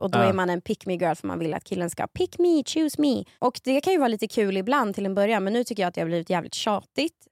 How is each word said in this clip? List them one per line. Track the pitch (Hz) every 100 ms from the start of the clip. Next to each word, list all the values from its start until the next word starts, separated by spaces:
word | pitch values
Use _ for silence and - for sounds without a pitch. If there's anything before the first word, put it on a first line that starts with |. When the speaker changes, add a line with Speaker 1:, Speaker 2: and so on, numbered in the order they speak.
Speaker 1:
Och | 190
då | 120
Speaker 2:
Ja. |
Speaker 1:
är | 190
man | 190 180
en | 175
pick | - 214 196
me |
girl | 180 175
för | 151 196
man | 175
vill | 165
att | 156
killen | - 185 170
ska | - -
pick | - 359 -
me, | 349 320 247
choose | 320 302 -
me. | 294 220 - _
Och | 254 -
det | 254 269
kan | 359
ju | 370
vara | 254
lite | 214 220
kul | - 202 190
ibland | 190 285 214
till | 196 196
en |
början, | 196 202 220
men | 190
nu | 233
tycker | 247 214
jag | 180
att |
det | -
har | 165
blivit | 170 165
jävligt | 180 -
tjatigt. | - 226 202 - - 311 - _